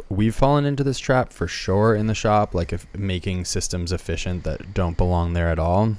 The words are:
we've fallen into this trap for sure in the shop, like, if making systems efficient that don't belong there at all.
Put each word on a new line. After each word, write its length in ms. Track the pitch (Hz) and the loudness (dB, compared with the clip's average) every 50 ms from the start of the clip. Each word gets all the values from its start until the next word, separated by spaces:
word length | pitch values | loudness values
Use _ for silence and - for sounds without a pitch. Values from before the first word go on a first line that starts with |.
| - - | -4 -4
we've 260 | 98 98 107 113 110 | -2 0 0 2 2
fallen 300 | - 135 135 143 147 143 | 2 2 4 4 4 2
into 180 | 143 143 135 139 | 0 0 0 0
this 160 | 139 127 - | -2 -2 -2
trap 320 | - - 131 131 113 - | 0 2 2 2 2 0
for 160 | - - - | -4 -6 -6
sure 480 | 82 - - - - 95 101 107 113 113 | -6 -6 -6 -2 0 2 4 4 4 4
in 120 | 104 107 | 2 2
the 60 | 110 107 | 0 0
shop, 400 | - - 110 104 104 104 - - | 0 2 2 4 4 2 2 0
like, 200 | 90 85 - 98 | -2 -2 -2 -4
if 120 | 87 - - - | -8 -8 -10 -8
making 520 | 95 98 98 92 90 - 101 92 90 87 | -6 -4 -2 -2 -2 -2 -4 -4 -4 -4
systems 480 | - - 95 - - - 90 87 85 92 | -4 -4 -4 -4 -4 -4 -4 -4 -2 -4
efficient 500 | 85 - - 85 - - 92 90 87 - | -4 -4 -4 -6 -4 -4 -4 -4 -4 -4
that 300 | - 76 - - - 101 | -6 -6 -6 -8 -6 -2
don't 240 | 104 90 85 82 | 0 0 0 2
belong 340 | - 90 90 90 85 85 85 | 0 2 2 2 2 0 0
there 160 | 85 87 85 | 0 0 2
at 100 | 85 82 | 2 2
all. 380 | 80 80 85 90 98 107 113 104 | 0 0 2 2 2 2 2 0